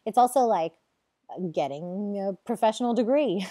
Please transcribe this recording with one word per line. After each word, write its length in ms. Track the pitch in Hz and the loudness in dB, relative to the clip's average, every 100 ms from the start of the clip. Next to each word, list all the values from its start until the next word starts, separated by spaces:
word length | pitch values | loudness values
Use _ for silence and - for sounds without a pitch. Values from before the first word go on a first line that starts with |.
It's 140 | 226 247 | -2 4
also, 220 | 247 269 | 4 4
like, 320 | 240 190 165 - _ _ _ _ - 123 180 | 2 2 0 -6 _ _ _ _ -16 -8 -6
getting 640 | 165 147 143 175 185 202 202 | -2 -4 -4 -8 -6 -6 -4
a 140 | 196 190 - | -6 -6 -6
professional 480 | 226 220 220 240 | 0 0 0 0
degree, 520 | 233 226 277 277 185 190 | 0 2 2 2 0 -4